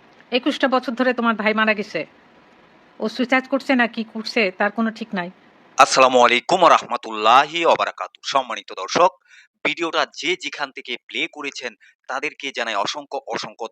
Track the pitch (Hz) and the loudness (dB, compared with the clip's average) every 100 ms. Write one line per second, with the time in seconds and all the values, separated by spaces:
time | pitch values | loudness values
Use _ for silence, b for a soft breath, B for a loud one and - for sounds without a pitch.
0 | _ - - 247 294 269 277 254 254 233 | _ -20 -4 -2 0 0 2 0 -2 -2
1 | 254 247 233 214 214 220 220 208 202 165 | 0 2 0 0 0 0 0 0 -4 -8
2 | 143 _ _ _ _ _ _ _ _ - | -8 _ _ _ _ _ _ _ _ -8
3 | 214 - 262 262 254 269 - 262 233 233 | -6 -4 0 0 0 -4 0 0 0 -2
4 | 220 226 214 - 196 190 202 202 226 220 | -10 -8 -6 0 0 0 -2 0 -4 -4
5 | 220 190 175 - _ _ _ - 139 - | -10 -8 -8 -12 _ _ _ 2 4 6
6 | 131 127 120 120 - 185 165 123 - 120 | 6 6 6 4 2 4 6 6 2 -8
7 | 117 107 107 127 151 165 160 110 104 - | -6 0 6 6 4 0 2 2 0 -6
8 | 92 _ - 139 127 107 - 101 95 - | -12 _ -4 -4 -4 -10 -12 -12 -4 2
9 | 180 - b b b _ - 156 170 160 | 2 0 b b b _ -8 -4 -4 -2
10 | 127 - 143 175 147 - 139 135 127 120 | -4 -4 -6 -4 -6 -10 -10 -10 -12 -12
11 | _ 110 160 147 143 - 127 107 b b | _ -8 -8 -8 -12 -10 -14 -14 b b
12 | - 131 147 139 139 123 117 101 104 151 | -10 -8 -8 -10 -10 -6 -4 -4 -4 -6
13 | 143 139 - 113 117 104 113 | -8 -10 -8 -8 -8 -12 -6